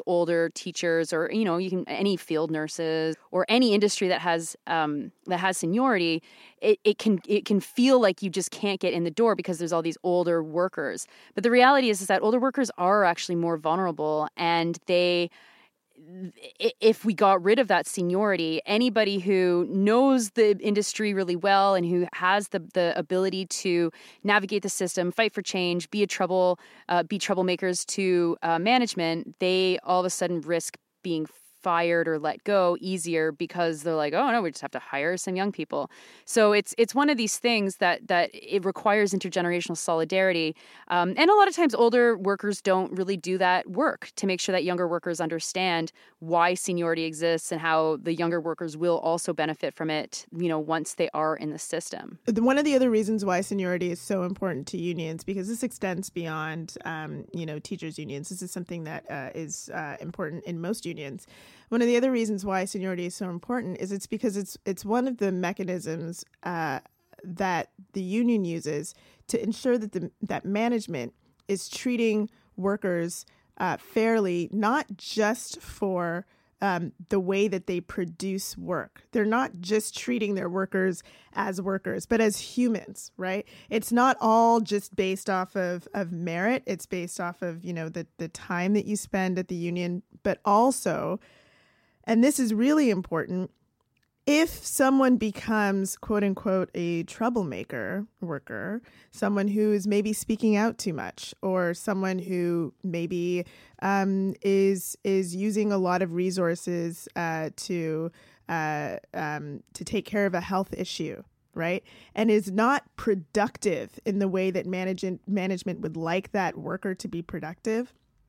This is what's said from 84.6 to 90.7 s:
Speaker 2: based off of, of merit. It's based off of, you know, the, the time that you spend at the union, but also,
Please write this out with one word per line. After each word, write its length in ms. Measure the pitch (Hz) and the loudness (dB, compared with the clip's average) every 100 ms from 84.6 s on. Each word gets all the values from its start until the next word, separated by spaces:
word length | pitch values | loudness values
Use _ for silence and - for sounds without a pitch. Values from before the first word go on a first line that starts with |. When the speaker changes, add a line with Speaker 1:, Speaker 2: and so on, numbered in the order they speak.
| 214 202 - - | 2 -4 -4 -2
Speaker 2:
based 360 | 190 190 - | -2 -2 -2
off 240 | 190 185 202 | -2 -2 -2
of, 320 | 180 180 - 202 | -2 -4 -6 -6
of 160 | 170 | -4
merit. 500 | 170 180 175 202 262 - | -4 -4 -2 0 0 -2
It's 180 | 185 - | -8 -6
based 340 | 185 175 - | -8 -6 -8
off 220 | 175 175 | -8 -6
of, 240 | 175 165 180 | -8 -8 -8
you 80 | |
know, 160 | 170 160 | -6 -6
the, 160 | 170 160 - | -8 -12 -10
the 100 | 165 | -12
time 460 | - - 175 185 | -10 -6 -2 0
that 120 | 208 - | 0 0
you 100 | 208 | -6
spend 440 | - 196 185 185 | -4 -2 -2 -2
at 80 | 185 | -4
the 80 | 175 | -6
union, 480 | 170 175 175 180 - - | -4 -4 -4 -6 -10 -6
but 180 | 202 180 - | -4 -2 2
also, 720 | 202 254 | 4 4